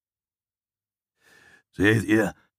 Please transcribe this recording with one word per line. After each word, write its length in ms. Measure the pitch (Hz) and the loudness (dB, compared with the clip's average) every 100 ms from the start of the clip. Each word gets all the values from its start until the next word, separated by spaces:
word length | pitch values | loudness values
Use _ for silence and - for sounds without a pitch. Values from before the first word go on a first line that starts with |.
| _ _ _ _ _ _ _ _ _ _ _ _ _ _ _ _ _ | _ _ _ _ _ _ _ _ _ _ _ _ _ _ _ _ _
„Seht 320 | - 98 110 | -2 0 0
ihr, 300 | 92 107 98 - _ | 0 0 -2 -6 _